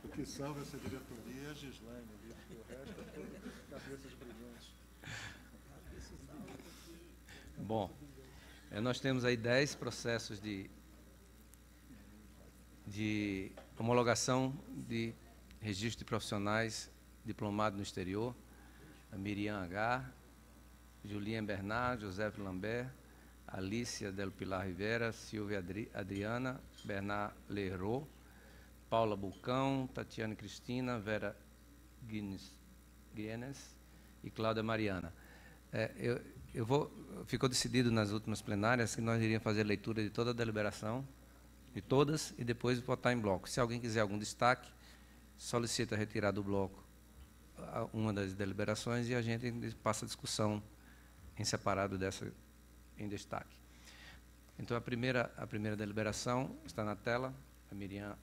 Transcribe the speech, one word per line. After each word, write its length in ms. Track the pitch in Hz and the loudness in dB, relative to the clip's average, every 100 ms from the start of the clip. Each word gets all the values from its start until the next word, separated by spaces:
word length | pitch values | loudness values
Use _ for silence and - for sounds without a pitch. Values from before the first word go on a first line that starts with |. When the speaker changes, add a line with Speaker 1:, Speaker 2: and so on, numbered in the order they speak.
Speaker 1:
O 180 | 113 127 | -8 -4
que 40 | 135 | -4
salva 340 | - 139 143 | -2 -4 -4
essa 180 | 135 135 | -6 -6
diretoria 680 | 98 135 - 123 110 131 143 | -6 -8 -8 -12 -10 -8 -8
é 40 | |
a 20 | |
Gislaine 500 | 147 143 107 110 123 113 104 | -8 -10 -12 -12 -12 -12 -14
ali, 120 | 110 120 - | -14 -16 -14
porque 100 | 113 | -14
o 220 | 107 123 | -12 -12
resto 220 | - 208 | -10 -10
é 40 | - | -10
tudo 380 | - - - - - - | -10 -10 -10 -10 -12 -12
cabeças 420 | 135 135 135 127 123 | -12 -10 -10 -10 -14
brilhantes. 480 | 123 110 120 117 - - - - - - - - - - - - - - - - - 302 - - - - - - - - - - - - | -12 -12 -12 -14 -16 -18 -18 -16 -10 -8 -8 -12 -16 -18 -18 -16 -14 -14 -12 -14 -12 -12 -12 -12 -14 -16 -16 -16 -16 -18 -18 -16 -14 -8
Speaker 2:
Bom, 320 | 98 110 92 - - - - - - - - | 0 2 2 -4 -16 -16 -16 -18 -18 -18 -8
é, 120 | 101 | 0
nós 180 | 117 123 | 2 2
temos 240 | 135 127 | 2 4
aí 140 | 123 123 | 4 4
dez 380 | 113 123 147 - | 6 6 6 2
processos 680 | 123 117 120 117 - 107 | -4 -4 -2 -2 -2 -6
de, 280 | 104 98 98 - - - - - - - - - - - - 104 101 107 - - - - - - - | -4 -4 -6 -12 -18 -18 -20 -20 -20 -20 -20 -20 -20 -20 -18 -18 -18 -18 -20 -20 -20 -20 -20 -14 -8
de 640 | 101 107 107 104 95 95 - - - | 0 2 2 2 0 -2 -8 -16 -2
homologação 760 | 117 123 120 113 - 127 131 143 - 143 127 | 6 8 8 6 6 4 4 0 -6 -8 -4
de 240 | 117 113 117 - - - - | -2 -2 -4 -16 -20 -20 -6
registro 380 | 107 98 113 110 | -2 0 0 -2
de 60 | - | -2
profissionais 880 | 110 - 107 101 107 113 107 - - - - | -2 0 0 2 2 2 -2 -8 -14 -20 -14
diplomado 540 | 113 107 104 104 107 101 | -8 -2 0 4 2 2
no 40 | |
exterior. 540 | 98 - 90 98 120 120 - - - - - - - | -4 -4 -2 0 -2 -4 -16 -20 -20 -20 -20 -20 -12
A 40 | 101 | -4
Miriam 440 | 101 101 104 104 | -2 0 0 0
H, 420 | 87 95 110 127 131 - - - - - - - - - - | -2 2 2 2 -2 -12 -20 -20 -20 -20 -20 -20 -20 -14 -6
Julinha 360 | 104 101 113 | -4 -2 -2
Bernard, 600 | 107 98 98 113 123 123 | 0 -2 0 2 2 0
José 280 | 104 90 107 98 | -4 0 -2 0
Lambert, 540 | 98 92 104 117 131 131 - - - - - | -4 -2 -2 -2 -2 -8 -18 -20 -20 -18 -8
Alicia 640 | 98 95 113 120 - 101 | -4 -2 -2 -2 -4 -4
Del 200 | 95 98 | -2 -4
Pilar 360 | 95 92 95 98 | -2 -2 0 0
Rivera, 460 | 87 104 117 117 | 0 2 2 2
Silvia 460 | 107 - 107 101 104 | -2 -6 -4 -2 -2
Adri-, 300 | 87 95 - | -2 -4 -4
Adriana, 680 | - 98 98 104 120 127 131 - - | -4 -2 -2 0 0 -2 -4 -10 -14
Bernard 500 | - 101 101 104 104 - - | -4 -2 0 0 -2 -6 -6
Leroux, 580 | 101 95 92 98 123 151 - - - - - - - - | -2 0 0 0 0 -2 -14 -20 -20 -20 -20 -20 -20 2
Paula 260 | 113 113 101 | 4 6 2
Bulcão, 720 | 98 - - 127 135 135 127 | -2 -6 0 2 4 2 0
Tatiane 420 | 127 107 - 110 104 | -4 -6 -2 -2 -2
Cristina, 640 | 104 - - 123 127 120 | -8 -10 -4 0 0 0
Vera 400 | 101 107 101 107 - - - - - - 117 | 2 0 0 -4 -16 -20 -20 -20 -20 -16 -6
Guinness, 480 | 107 101 95 - - - - - - - | -4 -2 -4 -8 -18 -20 -20 -20 -20 -14
Guinness 600 | 113 107 113 127 135 - - - - - - | -6 -4 -4 -6 -8 -12 -18 -20 -20 -20 -12
e 80 | - | -10
Cláudia 320 | - 110 110 | 2 4 4
Mariana. 500 | 110 110 107 95 82 - - - - - - | 4 4 4 2 -2 -8 -16 -18 -18 -20 -4
É, 200 | 113 110 - | 0 0 2
eu, 240 | 123 120 - - - - | 0 0 -2 -14 -8 -2
eu 100 | 113 | 4
vou, 260 | 139 - - - - - | 4 4 -4 -10 -10 -2
ficou 200 | 120 135 | 4 4
decidido 440 | 117 123 120 120 | 4 4 6 8
nas 180 | 113 104 | 6 4
últimas 320 | 107 110 104 | 2 0 -2
plenárias 540 | - 104 107 123 113 - | 0 4 6 6 4 2
que 60 | |
nós 200 | 113 117 | 2 4
iríamos 220 | 110 110 | 6 4
fazer 180 | 113 107 | 4 4
a 40 | 104 | 4
leitura 360 | 101 - 113 | 4 2 0
de 80 | 107 | 0
toda 220 | 95 120 | 2 2
a 20 | |
deliberação, 720 | 120 113 110 104 - 107 120 139 - - - - - - | 2 2 2 0 0 -2 -2 -4 -12 -20 -20 -20 -20 -10
de 100 | 107 | -8
todas, 520 | - 131 147 156 - - | 4 6 8 4 0 -4
e 80 | |
depois 360 | 120 117 123 123 | 0 2 4 2
votar 340 | 117 127 123 | 2 2 4
em 60 | 123 | 4
bloco. 280 | 107 90 - | 4 4 2
Se 120 | - | 2
alguém 200 | 120 120 | 2 2
quiser 200 | 117 110 | 0 4
algum 180 | 104 104 | 4 2
destaque, 500 | 107 - 123 127 - - - - - - - - | -2 4 6 6 0 -18 -20 -20 -20 -20 -20 -12
solicita 580 | - 120 117 - 113 104 | 0 0 2 2 2 2
retirar 360 | 107 113 101 | 2 4 4
do 100 | 98 | 2
bloco 420 | 98 101 95 - - - - - - - - - | 2 2 2 -2 -18 -20 -20 -20 -20 -20 -20 -14
a, 280 | - - 117 | -6 -4 -2
uma 180 | 113 110 | 2 2
das 220 | 101 98 | 2 0
deliberações 720 | 95 98 95 104 107 - 120 117 | 0 -2 0 2 2 2 2 2
e 60 | |
a 80 | 123 | 2
gente 300 | 113 117 123 117 117 113 | 2 2 0 -2 -4 0
passa 200 | 110 107 | 2 2
a 40 | 113 | 0
discussão 560 | - - - 107 104 - - - - - - - - | -6 -4 2 4 4 -2 -18 -20 -20 -20 -20 -18 -4
em 60 | |
separado 520 | 104 107 - 95 98 98 | 0 2 4 4 4 2
dessa 380 | 95 92 - - - - - - - - | 0 0 -6 -8 -18 -20 -20 -20 -20 -8
em 100 | 107 | -6
destaque. 480 | 101 - - - - - - - - - - - - - - | -6 -4 -6 -6 -18 -20 -20 -20 -18 -18 -18 -20 -20 -20 -10
Então, 180 | 104 120 | -2 0
a 60 | |
primeira, 500 | 117 123 127 123 117 - | 0 2 4 4 2 -2
a 80 | - | -4
primeira 320 | 113 107 107 | 0 0 0
deliberação 800 | 107 101 107 104 - 123 139 - - | -2 0 0 0 0 2 0 -6 -8
está 180 | - | -2
na 120 | 107 104 | -2 0
tela, 360 | - 120 131 135 - - - | 0 0 0 -6 -14 -20 -12
a 40 | 104 | -8
Miriam. 420 | 98 98 104 104 | -6 -6 -6 -8